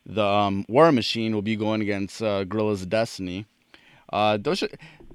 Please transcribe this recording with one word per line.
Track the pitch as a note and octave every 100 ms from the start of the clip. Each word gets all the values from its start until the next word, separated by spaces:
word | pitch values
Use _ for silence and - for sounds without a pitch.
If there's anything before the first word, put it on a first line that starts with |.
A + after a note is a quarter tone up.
| -
the, | F#2+
um, | G2+ G#2 G2+ G2 -
War | A#2+ E3
Machine, | C3 G#2+ A#2 A2
will | G#2+
be | G2+ G#2+
going | G#2+ A2
against, | G#2 G2+ G2 -
uh, | A2 G2
Gorillas | F#2+ G#2+ G#2+ G2+
of | F2+
Destiny. | A2 A#2 - F2+ F#2 G#2+ _ _ - - - -
Uh, | G2 G#2+ G#2+
those | C#3 F#3+
should, | - - - - -